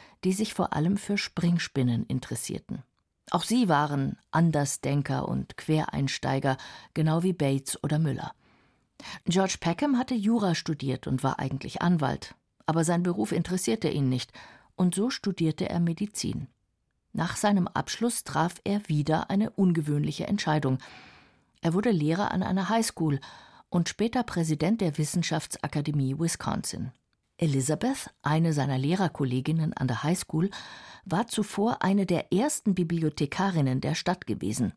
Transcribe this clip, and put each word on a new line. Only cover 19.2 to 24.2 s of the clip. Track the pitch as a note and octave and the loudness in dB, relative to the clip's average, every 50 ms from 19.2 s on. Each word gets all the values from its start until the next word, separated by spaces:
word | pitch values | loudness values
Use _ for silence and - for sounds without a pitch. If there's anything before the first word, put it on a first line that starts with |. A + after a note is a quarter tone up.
| - - | 0 0
eine | G3 G3 A3 A3 | 0 0 0 0
ungewöhnliche | - - G3 F3+ E3+ E3+ D3+ D3+ D3 D3 C#3+ D3 D3 - - | 2 2 2 4 4 2 0 0 0 0 0 -2 -2 -4 -2
Entscheidung. | - G3+ G#3 - D#3+ D3+ D#3 C#3 C3 C3 B2+ - - - - - - - - - _ _ _ _ _ _ _ | -2 -2 0 0 2 2 2 2 2 0 -2 -4 -8 -20 -20 -20 -20 -20 -20 -20 _ _ _ _ _ _ _
Er | - E3+ E3 | -2 0 0
wurde | F#3+ G#3 B3 | 2 2 2
Lehrer | G#3 D#3+ D3 D3+ E3 F#3+ G#3 - | 2 2 2 2 2 0 0 0
an | - F3+ | 0 0
einer | F3 - F#3 G3 F#3 F3+ | 0 0 0 0 0 0
Highschool | A3 A#3 A3+ - - - E3 D#3 C#3 C3+ - - - - - - - - - _ | 0 0 0 0 -2 0 0 0 0 0 -4 -8 -18 -20 -20 -20 -20 -20 -10 _
und | - F3 E3+ - | 0 0 0 0
später | - - G#3 A#3 - B3+ | -2 -2 -2 0 0 0